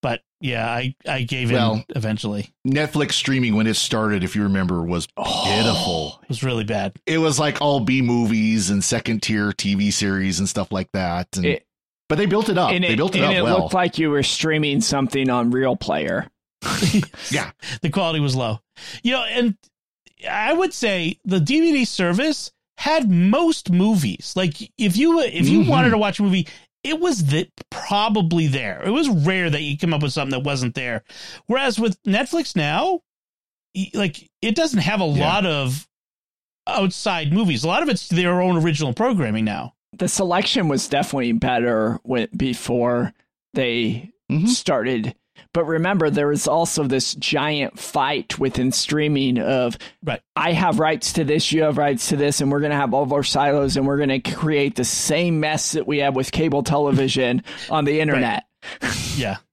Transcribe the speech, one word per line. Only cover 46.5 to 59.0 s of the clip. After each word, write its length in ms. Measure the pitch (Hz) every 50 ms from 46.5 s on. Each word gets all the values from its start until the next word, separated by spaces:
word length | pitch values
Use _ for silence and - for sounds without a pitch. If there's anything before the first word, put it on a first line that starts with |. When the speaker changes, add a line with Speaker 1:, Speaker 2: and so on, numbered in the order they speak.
| 127 165 170 165 - 165 147
Speaker 3:
this 320 | 131 135 131 113 - -
giant 600 | 147 - - 160 147 139 151 151 147 135 - _ -
fight 580 | - - - 156 135 139 151 135 - _ - -
within 320 | 135 135 127 131 127 131
streaming 720 | 135 - - - 151 151 151 151 147 139 135 131 123 120
of, 360 | - - 135 127 127 120 110 - - - _ _ -
Speaker 1:
Right. 160 | 151 120 - _ _ _
Speaker 3:
"I 160 | 147 151 170
have 260 | 170 156 190 170 156 -
rights 360 | 160 156 156 - - - -
to 100 | 175 156
this, 260 | 139 147 160 - -
you 120 | - 160 156
have 120 | 151 147 135
rights 320 | 147 143 139 117 - -
to 60 | 165
this, 240 | 143 143 143 143 -
and 120 | 147 135
we're 80 | 143 143
gonna 160 | 147 147 147
have 180 | 143 143 123 107
all 80 | 139
of 100 | 143 127
our 120 | 143 143 135
silos, 520 | - - 143 143 143 139 147 139 135 131
and 80 | 139 135 139
we're 100 | 139 143
gonna 220 | 147 139 135 135
create 560 | - - 151 - - 151 156 143 139 139 -
the 80 | - 123
same 560 | - - - - - 156 156 175 175 165 156
mess 320 | 151 151 156 143 - -
that 120 | - 160 - -
we 100 | 151 143
have 160 | 139 139 135
with 160 | 131 131 -
cable 320 | - - 156 165 147 143
television 800 | 127 - 151 147 147 143 135 135 135 131 - 135 127 123 123 127 - - -
Speaker 1:
<laughs> 140 | - - -
Speaker 3:
on 140 | - 156 147
the 140 | 143 147 156
internet." 440 | 156 151 143 127 127 113 110 - - _ _ _ - - - -
Speaker 1:
Right. 340 | - - 101 -